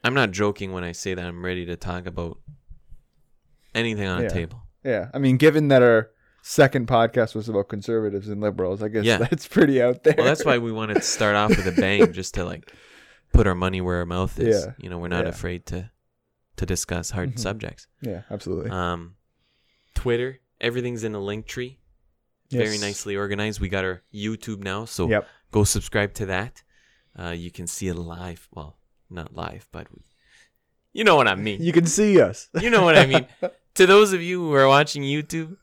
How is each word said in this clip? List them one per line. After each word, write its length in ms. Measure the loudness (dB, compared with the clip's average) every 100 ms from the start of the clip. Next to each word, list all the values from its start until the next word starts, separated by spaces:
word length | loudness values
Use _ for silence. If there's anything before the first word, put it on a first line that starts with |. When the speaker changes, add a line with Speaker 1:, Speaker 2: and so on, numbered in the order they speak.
Speaker 1:
I'm 100 | 0 0
not 160 | 0
joking 400 | 0 -2 -2 -10
when 120 | -8 -10
I 60 |
say 200 | -8 -8
that 100 | -6 -8
I'm 180 | -8 -8
ready 200 | -8 -8
to 80 | -10
talk 300 | -8 -8 -8
about 320 | -8 -10 -12 -20 -20 _ -20 _ -20 _ _ _ _ _ _ _
anything 340 | -4 -4 -4 -4
on 140 | -4
Speaker 2:
Yeah. 60 | -2
Speaker 1:
the 60 |
table. 280 | -4 -6 -12 -20 _
Speaker 2:
Yeah, 260 | -4 -4 -4
I 60 | 0
mean, 180 | 2 6
given 300 | 6 4 4
that 120 | 6
our 300 | 8 6 2 _ _ _
second 460 | -4 4 4 4 0
podcast 480 | 2 2 2 0 -2
was 140 | -2
about 180 | -2 -2
conservatives 640 | -8 -4 -2 -2 -6 -8
and 100 | -4
liberals, 400 | -4 -2 -4 -4
I 60 | -4
guess 160 | 0 2
Speaker 1:
Yeah. 120 | 2
Speaker 2:
<laughs> 100 | 0
that's 180 | -4 -2
pretty 340 | 4 4 6
out 220 | 2 4
there. 120 | 2 4
Speaker 1:
Well, 80 | 2
that's 200 | 2 2
why 120 | 0
we 120 | 0
wanted 240 | -6 -2 -2
to 60 |
start 340 | -2 0 2 2
off 140 | 2
with 180 | 2 0
a 40 |
bang, 400 | 0 2 4 4
Speaker 2:
<laughs> 0 |
Speaker 1:
just 220 | 2 -8 -6
to, 100 | -8
like, 260 | -10 -16 -20 _ -20 _ _ _
put 140 | 4 4
our 80 | 2
money 260 | -2 -2
where 160 | -2 -2
our 80 | -2
mouth 340 | -2 -4 -2
is. 260 | 2 2 0
Speaker 2:
Yeah. 60 | -12
Speaker 1:
You 120 | -14
know, 80 | -10
we're 100 | -6
not 160 | -4 -4
Speaker 2:
Yeah. 60 |
Speaker 1:
afraid 340 | -6 -10 -10 -10
to, 240 | -12 -12 _ _ _ _ _ _ -10
to 80 | -6
discuss 460 | -6 -4 -8 -6
hard 180 | -6 -6
Speaker 2:
Mm-hmm. 80 | -6
Speaker 1:
subjects. 480 | -8 -8 -12 -16 _ _
Speaker 2:
Yeah, 200 | -12 -12 -12
absolutely. 400 | -12 -8 -8 -6
Speaker 1:
Um, 440 | -6 -4 -6 -12 _ _ _ _ _ _ _ _
Twitter, 460 | -6 -2 -2 -4 -10 _ _
everything's 420 | -4 -4 -6 -6
in 120 | -6 -6
a 40 |
link 280 | -6 -8 -10
tree. 320 | -12 -12 -16 _ _ _ _ _ _ _
Very 220 | -2 0
Speaker 2:
Yes. 100 | 0
Speaker 1:
nicely 360 | -4 -6 -6 -4
organized. 420 | -4 -4 -4 -4
We 80 | -4
got 160 | -4
our 200 | -4 -6 _
YouTube 500 | -10 -8 -8 -10 -10
now, 220 | -8 -8 -8
so 240 | -4 0
Speaker 2:
Yep. 180 | 0 -2 _ _
Speaker 1:
go 120 | 2 2
subscribe 480 | 0 -2 -2 -2 -6
to 100 | -6
that. 360 | -6 -6 -14 _ _ _ _ _ -14
Uh, 120 | -10
you 200 | -10 -12
can 160 | -12 -12
see 200 | -6 -6
it 60 | -6
live. 520 | -10 -12 -14 -14 _
Well, 240 | -18 -18 _ _ _ _
not 260 | -16 -14 -12
live, 320 | -12 -12 _
but 160 | -18 -18
we, 100 | -20 _ _ _ _ _ _ _ _ _
you 100 | 0
know 120 | 4 6
what 120 | 4
I 80 | 0
mean. 260 | -4 -2
Speaker 2:
You 120 | 2
can 120 | 2 2
see 360 | 2 6 6
us. 280 | 6 0 -8 -4
Speaker 1:
You 80 | 2
know 140 | 4
what 140 | 6 6
I 80 | 6
mean. 220 | 2 0 _
Speaker 2:
<laughs> 100 | -10 _ _ 4
Speaker 1:
To 80 | 8
those 260 | 8 6
of 120 | 2
you 160 | -4 -4
who 120 | 2 4
are 120 | 6
watching 360 | 6 4 -2
YouTube 520 | -4 -4 -4 -8 -8 -14